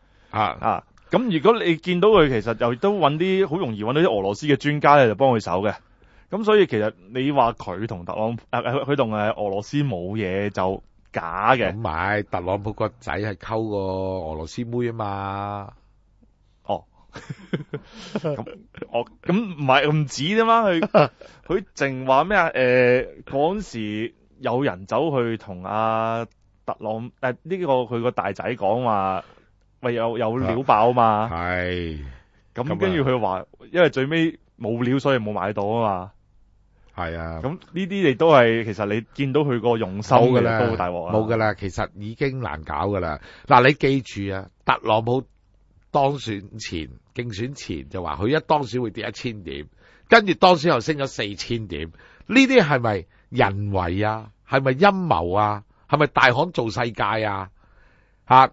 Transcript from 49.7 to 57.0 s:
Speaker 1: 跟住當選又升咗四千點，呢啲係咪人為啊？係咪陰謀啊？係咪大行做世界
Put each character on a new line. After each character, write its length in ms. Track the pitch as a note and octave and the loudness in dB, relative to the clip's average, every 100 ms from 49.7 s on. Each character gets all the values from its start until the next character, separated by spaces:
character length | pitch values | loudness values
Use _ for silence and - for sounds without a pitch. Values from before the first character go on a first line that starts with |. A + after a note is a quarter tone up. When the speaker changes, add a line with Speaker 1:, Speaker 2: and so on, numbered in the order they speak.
| _ _ _ _ | _ _ _ _
Speaker 1:
跟 180 | A3+ G#3 | 4 4
住 60 | |
當 220 | D#3+ F#3 | 4 6
選 140 | F3 E3 | 6 4
又 120 | C3 | 0
升 160 | A2 D3 | 0 -4
咗 100 | C3+ | -4
四 280 | - G#2+ | -4 -6
千 320 | G2 - A#2+ G#2+ | -6 -6 -6 -6
點， 220 | D2 E2 - - - - | -8 -10 -12 -20 -20 0
呢 80 | |
啲 280 | A3+ C4 C4 | 4 6 6
係 180 | D#3 C#3 | 4 2
咪 240 | A#2 G2+ E2+ _ _ | 0 -2 -6 _ _
人 440 | A#2+ G#2+ G2 G2+ | 0 0 0 -2
為 300 | F#2+ F2 F#2 | -2 -2 -2
啊？ 280 | G#2+ A2 A2 _ - | -2 -4 -10 _ -2
係 140 | C3+ | 0
咪 100 | C3+ | 0
陰 340 | C3 G3+ F#3+ F3 | 4 4 4 0
謀 300 | F2+ F2 F#2+ | 0 0 2
啊？ 280 | G#2+ G#2 - _ - | 0 -2 -10 _ -4
係 80 | D3 | 0
咪 80 | D3 | 2
大 260 | - B2 | 4 4
行 180 | B2 F3 | 4 0
做 180 | - A#2 | -2 -4
世 200 | G#2+ B2 | -4 -4
界 100 | A2 | -2